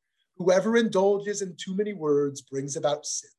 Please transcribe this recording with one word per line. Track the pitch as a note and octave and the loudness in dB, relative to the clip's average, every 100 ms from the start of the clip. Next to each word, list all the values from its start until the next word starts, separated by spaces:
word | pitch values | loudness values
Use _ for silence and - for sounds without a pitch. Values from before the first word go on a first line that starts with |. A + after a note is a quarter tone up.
| _ _ _ - | _ _ _ -4
Whoever | F3+ F#3 G#3 A#3 | 2 4 4 4
indulges | A3 F#3+ G3 G3+ G3+ G3 | 4 4 4 2 -2 -6
in | F#3+ D#3+ | -8 -10
too | - | -6
many | F#3+ G#3 | -4 -4
words | G3 D3+ C#3+ C#3+ C3+ | -2 0 2 0 -4
brings | - C3+ C#3+ D#3 | -10 -8 -6 -4
about | D3 D3 - | -2 -2 -6
sin. | - - | -10 -10